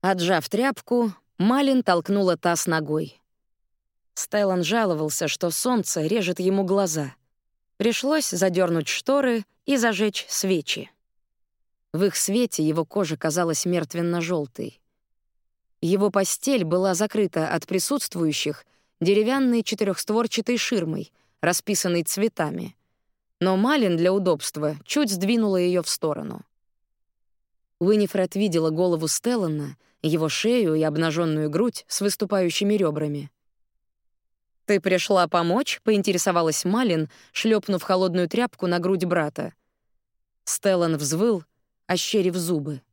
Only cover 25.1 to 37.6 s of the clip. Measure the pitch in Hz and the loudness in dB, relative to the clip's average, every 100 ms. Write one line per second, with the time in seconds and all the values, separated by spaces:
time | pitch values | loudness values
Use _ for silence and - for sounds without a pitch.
25.1 | 196 196 233 214 185 180 180 165 - 160 | 0 0 0 2 2 2 0 -2 -4 -4
26.1 | 147 143 - - _ _ _ _ _ _ | -4 -8 -12 -16 _ _ _ _ _ _
27.1 | _ _ _ _ _ _ _ 175 214 202 | _ _ _ _ _ _ _ 2 2 2
28.1 | 196 185 196 208 165 160 156 180 165 156 | 0 -2 0 0 2 0 2 0 2 -2
29.1 | - 233 247 175 151 143 139 _ _ 156 | -2 -2 -2 -2 -4 -6 -12 _ _ 0
30.1 | 160 156 - 220 247 190 156 156 151 165 | 0 0 0 0 2 2 2 0 0 0
31.1 | 156 170 156 151 156 240 - - - 202 | 0 0 0 0 0 -2 -2 -10 -4 -2
32.1 | - 196 202 180 160 202 208 175 151 151 | -2 -2 0 0 0 0 2 0 0 -4
33.1 | 147 143 _ _ _ _ _ _ _ _ | -6 -10 _ _ _ _ _ _ _ _
34.1 | _ _ _ _ _ - 202 185 185 - | _ _ _ _ _ -2 0 2 0 4
35.1 | 196 170 175 170 196 294 - - 214 196 | 2 4 2 2 0 -2 -4 0 2 2
36.1 | 180 202 175 165 156 180 214 254 160 156 | 0 2 2 2 0 0 0 2 0 -2
37.1 | - - - 226 214 | -8 -12 -4 0 0